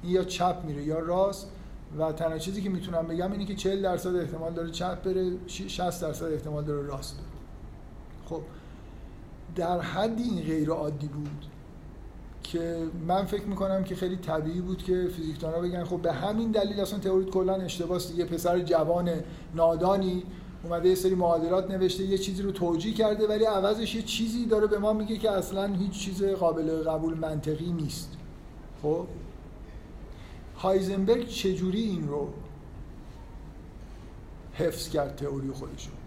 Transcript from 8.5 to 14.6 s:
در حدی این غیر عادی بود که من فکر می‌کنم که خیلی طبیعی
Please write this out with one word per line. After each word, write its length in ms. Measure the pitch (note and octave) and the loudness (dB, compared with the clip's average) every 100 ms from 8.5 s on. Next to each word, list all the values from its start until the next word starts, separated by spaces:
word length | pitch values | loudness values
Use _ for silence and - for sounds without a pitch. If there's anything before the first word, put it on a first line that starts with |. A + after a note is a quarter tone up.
| - - - - - - - - - - E3+ | -14 -16 -16 -16 -14 -14 -14 -16 -16 -10 -2
در 240 | E3+ F3+ | 2 2
حدی 440 | D#3+ E3+ A3 A3+ | 0 0 0 2
این 180 | A#3+ F#3 | 0 0
غیر 280 | D#3 D#3+ D3+ | 0 2 2
عادی 380 | - D3+ D3 D3 | 2 0 -2 -4
بود 380 | C#3+ D3 D3 - - - - - - - - - - | -4 -6 -6 -10 -14 -16 -16 -14 -14 -14 -14 -14 -12
که 340 | - E3 E3+ E3 E3 E3+ E3 | -6 -2 -2 -2 -4 -4 2
من 180 | F#3 F#3+ | 2 2
فکر 180 | G3+ | -2
می‌کنم 400 | G#3 F#3+ G3 F#3+ | -2 -2 2 2
که 120 | F#3 F3+ | 0 -2
خیلی 200 | F3+ F3+ | -2 -2
طبیعی 460 | - D#3+ D#3 F3 | -2 0 0 -2